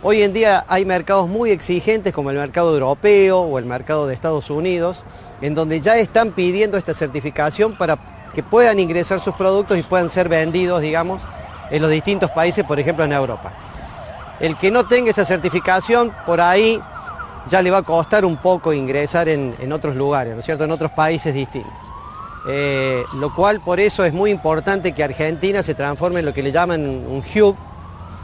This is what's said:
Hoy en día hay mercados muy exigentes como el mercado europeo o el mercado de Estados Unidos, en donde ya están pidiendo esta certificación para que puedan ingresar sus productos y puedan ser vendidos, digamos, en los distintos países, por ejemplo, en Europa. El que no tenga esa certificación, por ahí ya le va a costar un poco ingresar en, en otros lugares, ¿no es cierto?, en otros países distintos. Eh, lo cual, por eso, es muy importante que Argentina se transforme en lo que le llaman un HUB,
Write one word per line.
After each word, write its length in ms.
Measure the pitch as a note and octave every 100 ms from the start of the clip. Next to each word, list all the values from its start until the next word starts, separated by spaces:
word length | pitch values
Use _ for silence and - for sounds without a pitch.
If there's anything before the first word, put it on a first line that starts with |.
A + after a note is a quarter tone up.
Hoy 200 | F3+ G#3+
en 100 | G#3
día 320 | G3 A3 F#3+ -
hay 160 | F#3
mercados 460 | F#3+ F#3 E3 G3 F3
muy 220 | G3+ A#3
exigentes 600 | F#3+ - F3+ E3 A3 G3
como 200 | D#3 C#3
el 60 | C#3
mercado 360 | C#3+ D3 E3+
europeo 680 | D3+ C3+ C#3 G#3 G3+ G3 F#3
o 180 | E3+ C3+
el 60 | A#2+
mercado 420 | B2 A#2+ D#3 D3
de 80 | B2+
Estados 340 | E3 D#3 -
Unidos, 540 | D3 F3 F3 E3+ F3+ - - - -
en 120 | C#3
donde 260 | D3+ D#3+ D#3+
ya 160 | D#3 A3+
están 340 | G#3+ A3 A3+
pidiendo 440 | F#3+ F3+ F#3 G#3+ G3
esta 200 | - D#3
certificación 800 | D3+ C#3 C#3 C#3+ D3+ - G#3+ G#3
para 240 | F3 D3+ - - -
que 80 | -
puedan 380 | - A3 A#3+ G#3
ingresar 400 | F3+ E3+ E3 F#3+
sus 160 | G3+ -
productos 420 | F#3+ F#3+ G3+ F#3+
y 60 |
puedan 260 | D#3+ F#3 E3+
ser 180 | - F3
vendidos, 540 | D#3+ D#3+ E3+ F3+ F3+
digamos, 400 | D3+ D#3+ F3 F#3+ - - - - -
en 140 | D3+
los 80 | D#3
distintos 400 | D#3 F3 G3 E3+
países, 340 | - E3+ F3+ F#3
por 140 | D3
ejemplo, 260 | C#3+ E3 D3
en 80 |
Europa. 400 | C#3+ C3+ A2 - G#2 - - - - - - - -
El 180 | E3 D#3+
que 140 | F#3+
no 160 | A#3 A#3+
tenga 240 | B3 A#3+
esa 120 | G#3+
certificación, 880 | F#3+ F3+ E3+ E3+ - F#3 F#3 A#3 A#3+ F#3+ -
por 160 | E3+
ahí 400 | F3 F#3+ A3 A3+ - - - - - - -
ya 140 | F#3+
le 80 | F3+
va 80 | F#3+
a 60 |
costar 420 | - E3 D#3 G#3+ F#3+
un 120 | D3+
poco 360 | F#3 F#3 E3
ingresar 560 | D3+ C3 C3+ D3 E3+ E3
en, 240 | D3+ C3+ A#2
en 120 | B2+
otros 240 | D#3 D#3 C3
lugares, 380 | C#3 C#3+ B2
¿no 60 | A2+
es 60 | A#2+
cierto?, 180 | D#3
en 80 | D#3
otros 180 | D#3+ D3+
países 380 | - D#3 E3 D#3+
distintos. 420 | C#3 C3+ C3+ A2+ - - - - - - - -
Eh, 580 | C#3 C#3+ C3+ C3+ B2+ A#2+ C3+
lo 120 | C#3+ -
cual, 260 | F#3+ G#3+
por 180 | - F3+
eso, 240 | G#3 -
es 100 | F3+
muy 180 | D#3 G#3
importante 640 | G3+ D#3+ D#3 D#3 G3 F3+
que 100 | C#3
Argentina 580 | D3 C3+ D#3 D#3 F#3 G3+
se 140 | E3 D3+
transforme 460 | C#3+ D3 F3+ F3
en 40 | D#3
lo 80 |
que 80 | C3+
le 100 | C#3
llaman 300 | C#3 F3 E3
un 420 | D3 C3 B2 C3+ C3 G#3+
HUB, 200 | G#3 G3 - - - - - -